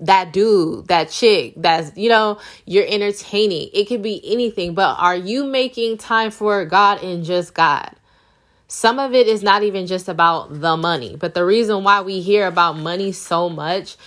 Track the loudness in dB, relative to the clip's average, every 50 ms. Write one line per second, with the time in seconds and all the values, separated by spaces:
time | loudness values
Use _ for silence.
0 | 2 2 2 2 2 0 0 2 4 4 4 4 2 0 -4 -8 -2 0 0 0
1 | 0 -2 -4 2 4 4 4 4 0 -4 -8 0 2 2 2 2 -2 -6 -8 -2
2 | 2 4 4 4 4 2 -2 -6 -10 -20 -20 -20 _ 0 2 2 2 2 0 -2
3 | -2 -2 -4 -6 -10 -4 0 0 0 0 0 -4 -6 -4 -2 -2 -2 -2 -4 -4
4 | -4 -6 -6 -6 -4 -4 -2 -2 -2 -2 -2 -4 -6 -4 0 0 0 0 2 2
5 | 2 2 0 0 -4 -4 -4 -4 -4 -2 -2 -2 -2 -2 -4 -4 -4 -4 -4 -6
6 | -4 -2 0 0 0 -2 -6 -4 -2 0 0 0 -2 2 4 4 4 4 2 0
7 | -4 -8 -6 -6 -4 -2 -2 -2 -2 -4 _ 2 2 2 2 0 -4 -12 -18 _
8 | _ _ _ _ _ _ _ _ _ _ _ _ _ _ -8 0 2 2 2 2
9 | -4 0 2 4 4 4 2 0 2 2 2 2 2 -2 -4 -4 -6 -4 -6 -6
10 | -6 -6 0 2 2 2 2 0 -4 -8 -10 -4 0 0 0 0 0 -2 -2 -2
11 | -6 -10 -10 -8 -8 -4 -2 0 2 2 2 2 2 0 -2 0 2 2 2 2
12 | 0 -4 -6 -6 0 2 2 2 2 0 2 2 0 0 0 -4 -6 -6 -4 -4
13 | -4 -6 -6 -8 -6 -4 -2 -2 -2 -2 -4 -6 -6 -4 -4 -4 -6 -10 -20 _
14 | -20